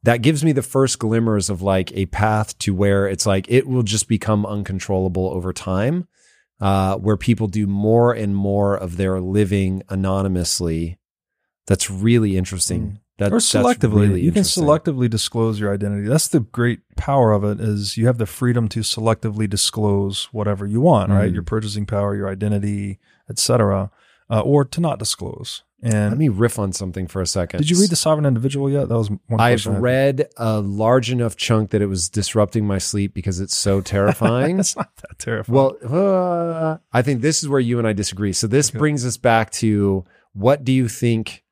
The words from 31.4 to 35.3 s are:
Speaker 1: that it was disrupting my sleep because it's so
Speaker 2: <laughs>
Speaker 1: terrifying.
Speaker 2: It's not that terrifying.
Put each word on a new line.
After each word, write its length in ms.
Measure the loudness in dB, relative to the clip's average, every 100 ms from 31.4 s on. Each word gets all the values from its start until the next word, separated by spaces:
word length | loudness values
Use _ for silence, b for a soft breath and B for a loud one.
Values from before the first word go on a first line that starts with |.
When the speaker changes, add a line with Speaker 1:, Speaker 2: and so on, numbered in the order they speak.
| 0 0 2
Speaker 1:
that 100 | 0
it 60 | 0
was 220 | -2 -2
disrupting 580 | -2 -2 0 2 0 0
my 120 | -2
sleep 360 | -2 -2 -2
because 240 | -4 -4 -4
it's 160 | -4 -2
so 240 | 0 0
Speaker 2:
<laughs> 140 | 0
Speaker 1:
terrifying. 640 | 2 2 2 0 2 0 0
Speaker 2:
It's 180 | -2 -4
not 140 | -10 -12
that 220 | -20 -12
terrifying. 340 | -6